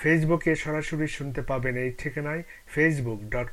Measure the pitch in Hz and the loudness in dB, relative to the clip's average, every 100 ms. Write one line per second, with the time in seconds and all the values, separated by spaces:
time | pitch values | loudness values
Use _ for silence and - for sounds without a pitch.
0 | 151 165 156 165 170 156 151 151 147 151 | 4 4 4 2 2 0 0 -4 -2 -2
1 | 151 - 139 135 135 131 127 123 127 123 | -2 -4 -6 -4 -2 -2 0 0 -2 -4
2 | 147 151 147 160 165 - - - 160 147 | -6 -4 -4 -6 -8 -16 -6 4 4 4
3 | 120 107 107 123 120 | 0 -4 -4 -4 -4